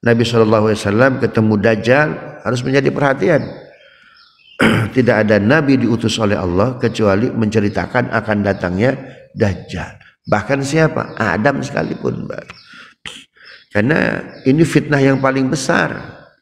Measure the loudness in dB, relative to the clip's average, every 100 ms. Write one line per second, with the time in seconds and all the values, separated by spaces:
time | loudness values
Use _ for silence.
0 | 2 2 2 2 4 4 2 0 0 2
1 | 2 2 -2 0 2 2 2 0 2 2
2 | 2 -2 -12 -8 -6 -4 0 0 0 0
3 | 0 0 2 0 0 -12 -20 -20 -20 _
4 | _ _ _ _ _ -2 0 2 0 0
5 | 2 2 4 4 4 2 4 2 2 0
6 | 0 0 0 0 0 0 0 0 -4 0
7 | 2 2 0 -2 0 0 -2 -2 -2 -2
8 | -2 -4 -2 0 0 0 -2 0 0 -2
9 | -10 -20 -18 -2 -2 -2 -10 -12 -12 -16
10 | -20 _ -4 -4 0 -4 -2 2 0 0
11 | -8 -4 -2 0 0 -2 -4 -4 -6 -4
12 | -6 -6 -8 -12 -14 -20 -20 -20 -20 _
13 | -18 -18 -20 _ -20 -20 _ -2 0 0
14 | 0 -4 -8 -6 0 2 4 2 2 2
15 | 2 2 2 0 -2 -2 -2 0 0 -4
16 | -12 -18 -20 _